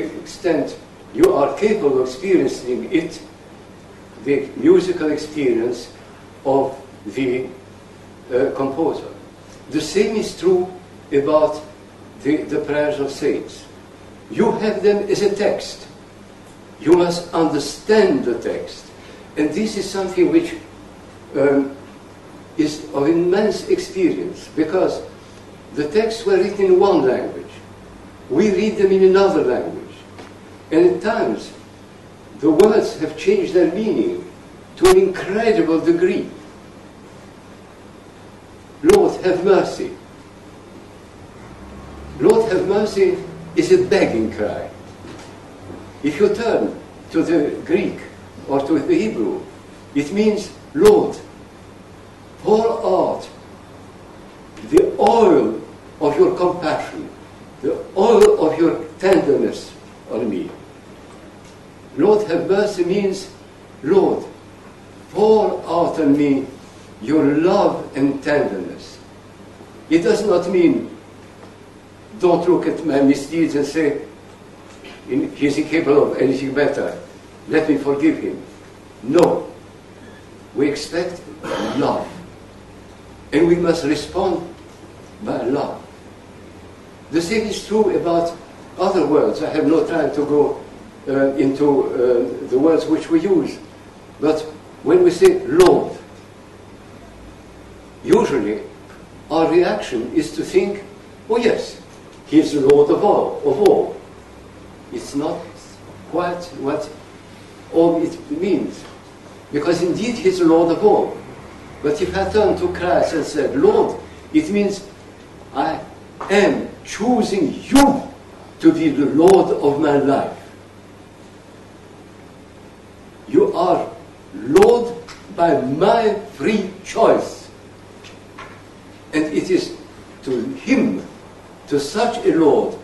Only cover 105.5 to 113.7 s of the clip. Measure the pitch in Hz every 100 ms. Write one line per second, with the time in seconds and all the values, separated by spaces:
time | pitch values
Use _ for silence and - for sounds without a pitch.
105.5 | - - - - - - 165 180 175 -
106.5 | 131 139 156 - - - - - - -
107.5 | - - 160 165 165 - - - 151 196
108.5 | 160 - - - - - - - - -
109.5 | 143 151 170 175 151 240 233 185 180 165
110.5 | 165 170 160 208 180 - - - - -
111.5 | - - - 147 147 180 185 190 214 190
112.5 | - 180 175 175 - - 160 - 147 123
113.5 | 123 190